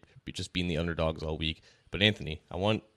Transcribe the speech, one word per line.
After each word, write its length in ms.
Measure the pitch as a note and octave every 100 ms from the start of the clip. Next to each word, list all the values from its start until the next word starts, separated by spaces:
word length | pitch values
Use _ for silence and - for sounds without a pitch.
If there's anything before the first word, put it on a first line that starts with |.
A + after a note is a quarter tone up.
| - - -
be-, 60 |
just 200 | - F2+
being 160 | F2+ F2+
the 120 | E2
underdogs 420 | E2+ E2 D#2+ D#2+
all 160 | D#2 D#2
week. 240 | D#2+ D#2 - - -
But 100 | F2
Anthony, 400 | G#2 G#2 D2 D#2 -
I 80 | E2+
want 260 | G2+ A2 -